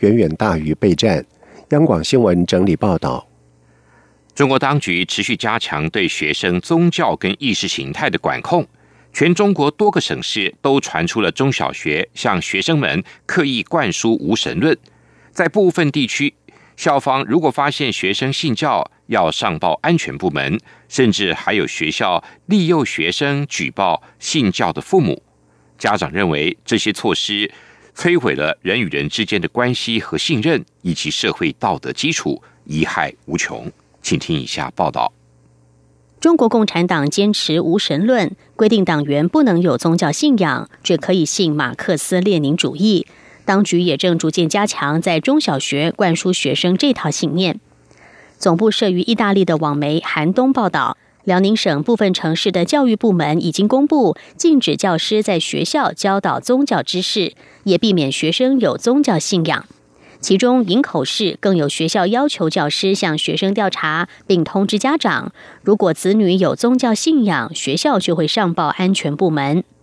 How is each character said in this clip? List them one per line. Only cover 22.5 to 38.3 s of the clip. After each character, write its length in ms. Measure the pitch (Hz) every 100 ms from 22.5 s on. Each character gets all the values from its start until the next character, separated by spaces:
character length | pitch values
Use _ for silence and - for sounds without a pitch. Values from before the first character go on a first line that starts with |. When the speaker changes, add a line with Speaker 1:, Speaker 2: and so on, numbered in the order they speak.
| 208 165
Speaker 2:
诱 180 | 165
学 260 | - - -
生 360 | - 143 143 143
举 240 | - 170
报 320 | - 95 78 - _
信 340 | - 160 107
教 180 | - 95
的 100 | 78
父 200 | - 190
母。 220 | 110 65 _ _ _ _ _ _
家 180 | 110 104
长 160 | 78
认 160 | 85 92
为 280 | 76 82 -
这 120 | - 113
些 160 | 107
措 220 | 101 110
施 360 | 87 - 104 104 - - - - -
摧 220 | 175 175
毁 160 | 120
了 240 | 67 76 -
人 180 | 90 117
与 80 | 95
人 180 | 71 73
之 160 | -
间 160 | 104 101
的 80 | 85
关 260 | 117 123
系 240 | 123 - 113
和 200 | - 78
信 240 | - 135
任， 200 | 147 147 - _
以 100 | 180
及 180 | 156 156
社 220 | - 98
会 180 | 80 151
道 260 | - 107 76
德 120 | 65
基 220 | - 151
础， 300 | 160 76 - - _ -
贻 200 | 76 78
害 280 | - 71 -
无 120 | - 170
穷。 360 | - - - - _ _
请 160 | - 76
听 200 | - 78
以 60 |
下 260 | 60 - 67 -
报 140 | 78
道。 220 | 65 55 - _ _ _ _ _ _ _ _ _ _
Speaker 3:
中 160 | 330 339
国 120 | 226
共 180 | 233 214
产 200 | 170 180
党 220 | 165 143
坚 240 | - 202
持 280 | 208 - 160
无 180 | 160 196
神 280 | - 147 220
论， 300 | 247 175